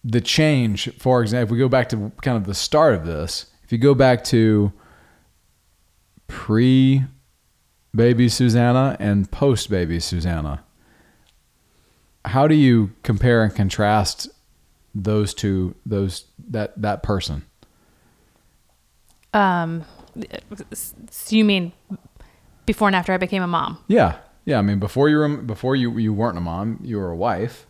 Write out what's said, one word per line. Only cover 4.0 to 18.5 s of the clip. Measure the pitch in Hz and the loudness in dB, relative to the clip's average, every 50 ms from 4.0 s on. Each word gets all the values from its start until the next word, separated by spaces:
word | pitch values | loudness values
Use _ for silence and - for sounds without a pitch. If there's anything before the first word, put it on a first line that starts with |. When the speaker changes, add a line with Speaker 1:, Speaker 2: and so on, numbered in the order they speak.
| 135 127 123 120 - | 6 4 4 2 0
Speaker 1:
to | - - 117 113 110 107 104 101 98 - - _ _ - _ _ _ _ _ _ _ _ _ _ _ _ _ _ _ _ _ _ _ _ _ _ _ _ _ _ | 0 2 4 4 4 4 4 2 0 -2 -8 _ _ -20 _ _ _ _ _ _ _ _ _ _ _ _ _ _ _ _ _ _ _ _ _ _ _ _ _ _
pre-baby | - - - - - 107 113 123 127 131 131 131 131 135 135 135 - - _ _ _ _ _ _ _ _ _ _ _ _ _ _ _ - 107 120 120 123 113 123 117 | -18 -16 -14 -4 0 2 4 4 6 6 6 6 4 4 2 0 -2 -8 _ _ _ _ _ _ _ _ _ _ _ _ _ _ _ -2 2 2 4 4 4 2 2
Susanna | - - 127 120 110 120 120 120 120 127 131 139 - - | 2 2 2 2 4 4 4 4 2 2 2 0 -2 -2
and | 101 104 101 101 98 - | -2 0 0 0 0 -2
post-baby | - - 143 143 123 107 - - 104 92 87 80 85 85 | -2 0 2 2 2 0 -2 -4 -2 -2 -2 -2 -2 -4
Susanna, | - - 95 85 80 87 85 80 76 73 71 71 _ _ _ _ _ _ _ _ _ _ _ _ _ _ _ _ _ _ _ _ _ _ _ _ _ _ _ _ _ _ _ _ _ | -4 -4 -4 -4 -2 -2 -4 -4 -4 -6 -8 -10 _ _ _ _ _ _ _ _ _ _ _ _ _ _ _ _ _ _ _ _ _ _ _ _ _ _ _ _ _ _ _ _ _
how | - 95 135 147 | -2 0 2 4
do | 151 156 | 4 6
you | 151 143 131 120 113 107 98 - _ - | 6 6 6 6 4 2 0 -4 _ -4
compare | - 113 98 - 123 120 117 110 | -4 -2 2 2 2 4 4 2
and | 107 - | 0 0
contrast | - 104 95 - - 107 104 107 107 - - - - - - _ _ _ _ _ _ _ _ _ _ _ _ - | -2 -2 -2 0 0 0 2 2 2 0 -2 -6 -10 -14 -16 _ _ _ _ _ _ _ _ _ _ _ _ -10
those | 107 92 107 107 107 104 98 - | -6 -4 0 0 0 0 -2 -4
two, | - - 101 95 95 92 90 - _ _ | -4 -2 -2 0 0 -2 -4 -6 _ _
those, | - 104 98 98 95 90 - - _ _ - - - | -6 -4 -2 -2 -4 -6 -10 -16 _ _ -20 -14 -10
that, | 120 107 104 95 - - | -6 -6 -6 -8 -8 -6
that | 107 104 101 - | -4 -4 -4 -4
person? | - - 104 95 87 - 78 71 - _ _ _ _ _ _ _ _ _ _ _ _ _ _ _ _ _ _ _ _ _ | -4 -4 -2 -2 -2 -6 -8 -10 -10 _ _ _ _ _ _ _ _ _ _ _ _ _ _ _ _ _ _ _ _ _